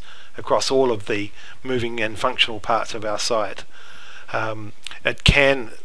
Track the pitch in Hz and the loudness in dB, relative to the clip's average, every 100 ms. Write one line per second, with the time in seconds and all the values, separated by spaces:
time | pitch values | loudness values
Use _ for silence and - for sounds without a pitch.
0 | - - - - 107 117 - 135 131 110 | -4 -6 -6 -6 2 2 4 4 4 2
1 | 101 107 101 - - - 127 127 117 117 | 0 -2 -2 -4 -6 -6 -2 0 0 -2
2 | 110 107 131 120 - 107 - 113 107 117 | -2 0 0 0 -4 -6 0 0 0 -4
3 | 107 104 - 117 107 - - - - - | -2 -2 0 0 0 -4 -6 -6 -6 -6
4 | - - - 113 110 110 104 - - - | -6 -6 -4 -2 -2 -4 -6 -6 -6 -2
5 | - 120 - 143 139 139 113 - | 0 4 6 8 6 4 0 -6